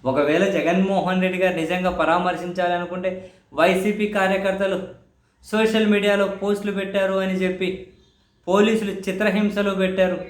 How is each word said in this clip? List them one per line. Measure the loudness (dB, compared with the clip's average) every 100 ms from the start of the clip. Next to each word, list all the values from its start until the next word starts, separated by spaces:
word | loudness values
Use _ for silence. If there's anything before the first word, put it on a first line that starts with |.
| -2
ఒకవేళ | 0 2 2 2
జగన్మోహన్ | 2 0 2 2 0 0 0
రెడ్డి | 0 0
గారు | 0 0
నిజంగా | -2 -2 -2
పరామర్శించాలనుకుంటే, | 0 2 2 0 -4 -6 -4 -2 -2 -4 -6 -6 -6 -14 -20 _
వైసీపీ | 2 2 4 0 0 -2
కార్యకర్తలు | 0 0 0 0 -2 -2 -2 -6 -16 _ _ _ _
సోషల్ | -4 0 2 2 2
మీడియాలో | 4 4 2 0
పోస్టులు | -2 -2 -2 -2
పెట్టారు | -4 -2 -2 0
అని | 0 -2
చెప్పి | 0 -2 -2 -4 -4 -12 -20 _ _ _ _ 0
పోలీసులు | 4 4 2 0
చిత్రహింసలు | -6 -6 -2 0 2 0 0 -2
పెట్టారు | 0 0 2 0 0